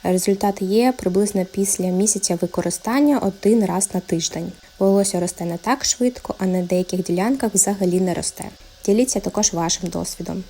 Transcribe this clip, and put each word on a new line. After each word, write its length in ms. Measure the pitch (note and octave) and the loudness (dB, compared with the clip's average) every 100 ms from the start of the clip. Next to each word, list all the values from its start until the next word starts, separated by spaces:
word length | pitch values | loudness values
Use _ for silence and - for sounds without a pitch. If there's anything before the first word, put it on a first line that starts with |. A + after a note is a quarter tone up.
Результат 580 | F3+ F#3 G3+ G3 G3+ G3 | 2 2 2 2 0 0
є 320 | F#3 G#3+ B3+ B3 | 0 4 2 2
приблизно 480 | F#3+ F#3 G#3 G3 | 0 2 2 0
після 400 | F3+ - G3 - | -2 -2 -2 0
місяця 520 | F#3 F3+ G#3+ G3 - E3+ | 0 2 2 0 -2 -2
використання 760 | F3 - F3 - A3 B3+ D4 C#4 | -2 -2 -4 -4 -2 2 4 4
один 460 | G3 F#3+ G3+ A3+ | 0 0 2 4
раз 240 | F#3+ F3 - | 2 0 -2
на 60 | F#3 | -4
тиждень. 520 | - E3 - - F3 - - - | -2 -2 -2 -6 -10 -12 -20 0
Волосся 400 | G3 G3 G3 F3+ | 4 4 2 0
росте 260 | F3 - | -4 -4
не 120 | E3+ E3+ | -6 -4
так 280 | A3 C4+ | -2 -2
швидко, 500 | - - B3 B3 - - | -2 0 -2 -2 -10 -2
а 80 | |
на 160 | F#3+ F#3 | 0 0
деяких 420 | F3 F3+ F3+ F#3 | 0 0 0 -4
ділянках 500 | F3+ F3 G#3+ C4+ A3 | -2 0 0 0 0
взагалі 480 | F#3+ G3 G3 F#3 F#3 | 0 0 2 2 2
не 120 | F#3 | 0
росте. 320 | D#3+ - - - - - - | -2 -6 -10 -14 -14 -20 -6
Діліться 340 | - G#3+ B3+ G#3 | 0 2 2 -2
також 340 | F#3+ - G#3 | -4 0 0
вашим 360 | E3+ E3+ - F3+ | 0 -2 -2 -4
досвідом. 540 | E3+ F3 - E3+ F3+ | -6 -8 -8 -8 -8